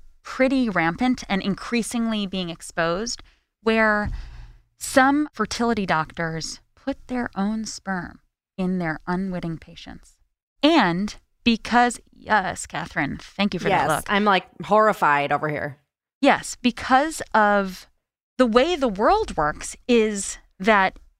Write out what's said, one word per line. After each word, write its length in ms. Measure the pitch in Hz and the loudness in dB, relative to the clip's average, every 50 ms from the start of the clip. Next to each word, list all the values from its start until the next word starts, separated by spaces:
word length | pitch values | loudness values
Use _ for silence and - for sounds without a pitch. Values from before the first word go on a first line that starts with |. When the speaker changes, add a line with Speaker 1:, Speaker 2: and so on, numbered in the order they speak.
| - - - _ | -18 -20 -20 _
Speaker 1:
pretty 460 | _ - - - 262 269 269 262 254 226 | _ -10 -2 0 0 2 2 2 0 0
rampant 560 | 180 180 160 165 170 - 254 254 254 - - - | 0 0 0 0 0 0 0 0 0 -2 -4 -4
and 140 | 202 190 | -4 -2
increasingly 840 | - 196 185 - - - 240 233 208 - - 233 226 226 220 214 202 185 | -2 -2 -4 -4 -4 -4 -2 -2 -2 -2 -4 -4 -2 -2 -2 -4 -4 -6
being 200 | 196 190 180 170 | -6 -6 -6 -8
exposed 720 | 165 - - - - 180 165 165 170 190 226 233 - - - - _ _ _ _ _ _ | -10 -12 -14 -10 -4 -2 -2 0 -2 -2 -4 -6 -8 -10 -14 -20 _ _ _ _ _ _
where 480 | - 220 220 226 220 214 208 208 208 - - - - - - - - - - - _ _ _ _ | -2 0 2 4 2 2 2 0 -2 -4 -6 -8 -10 -14 -16 -18 -18 -20 -20 -20 _ _ _ _
some 500 | - - - 269 262 269 277 294 302 - | -12 0 4 4 4 6 4 2 0 -2
fertility 540 | - - 214 - - - 240 233 233 214 196 | -4 -6 -6 -4 -2 -2 0 0 0 0 0
doctors 760 | 180 170 156 156 - - - 170 165 160 160 156 - - - _ _ _ | 0 0 -2 -2 -4 -6 -6 -6 -4 -4 -6 -8 -10 -12 -14 _ _ _
put 340 | _ _ 269 277 - - - | _ _ -8 -8 -8 -10 -8
their 220 | 254 247 240 - - | -6 -6 -6 -6 -4
own 280 | 190 196 208 220 220 220 | -4 -4 -2 -4 -4 -6
sperm 560 | 208 - - - 196 190 180 165 - - - _ _ _ _ _ _ _ | -10 -12 -10 -8 -6 -6 -6 -8 -10 -14 -20 _ _ _ _ _ _ _
in 220 | - 185 180 185 180 | -4 -2 -2 0 -2
their 200 | 175 160 - - - | -2 -4 -6 -6 -6
unwitting 520 | - 180 180 190 190 180 175 165 165 165 151 | -4 -4 -2 -2 -4 -6 -6 -6 -6 -8 -10
patients. 580 | - 165 170 - - - - - - - _ _ _ _ _ _ _ _ _ _ | -12 -18 -20 -20 -18 -18 -20 -20 -20 -20 _ _ _ _ _ _ _ _ _ _
And 520 | - 294 339 302 208 175 165 180 208 208 - - _ _ _ _ _ | 2 4 6 6 4 4 2 0 -2 -4 -6 -12 _ _ _ _ _
because, 560 | 233 226 214 - - 220 240 247 240 233 - - _ _ | 2 2 2 0 2 4 4 4 4 0 -6 -12 _ _
yes, 520 | - - - 214 208 185 180 - - - | -16 -4 0 0 0 0 -2 -6 -8 -10
Catherine, 520 | - - 165 170 - - 170 143 135 143 - | -10 -8 -8 -8 -6 -4 -4 -4 -4 -6 -8
thank 340 | - - - - 202 208 - | -12 -10 -4 -2 -2 -2 -2
you 60 | 170 | -2
for 80 | - 202 | 0 2
that 200 | 190 165 139 156 | 2 2 2 2
Speaker 2:
Yes, 80 | 156 - | 0 -2
Speaker 1:
look. 60 | - - | -2 0
Speaker 2:
I'm, 160 | 202 196 208 | 0 2 4
like, 220 | 214 190 185 - - _ - 160 | 4 4 2 0 -4 _ -14 -2
horrified 680 | - 202 214 214 214 190 - 180 151 143 143 143 143 | 2 4 6 6 4 4 2 2 2 4 2 2 0
over 160 | 147 139 156 151 | 0 0 0 -2
here. 300 | 151 - - 143 131 - _ _ _ _ _ _ _ _ | -4 -4 -6 -6 -8 -12 _ _ _ _ _ _ _ _
Speaker 1:
Yes, 360 | - 277 202 - - - - - | 4 4 4 4 0 -6 -10 -4
because 640 | - 247 226 - - - 262 262 294 320 311 - - - - | -2 -2 -2 -2 0 2 2 4 2 0 -4 -8 -6 0 2
of 520 | 220 214 208 202 202 196 190 180 - - _ _ _ _ _ _ _ _ _ _ - | 2 4 4 4 2 0 -2 -6 -12 -18 _ _ _ _ _ _ _ _ _ _ 2
the 80 | 254 | 2
way 300 | 233 208 247 269 339 359 | 4 4 4 2 2 2
the 120 | 302 269 240 | 0 0 -2
world 480 | 190 180 220 302 381 427 440 - 196 | 0 2 2 2 4 2 0 -2 -2
works 400 | - 151 147 147 - - - - - _ - | -2 -2 -2 -2 -6 -10 -14 -14 -8 _ 2
is 500 | 240 233 214 214 208 202 190 - - - _ _ _ - | 4 4 4 2 0 -4 -6 -8 -10 -14 _ _ _ -2
that 400 | 185 220 214 202 190 185 - - - _ _ | 2 4 4 4 4 2 -2 -6 -16 _ _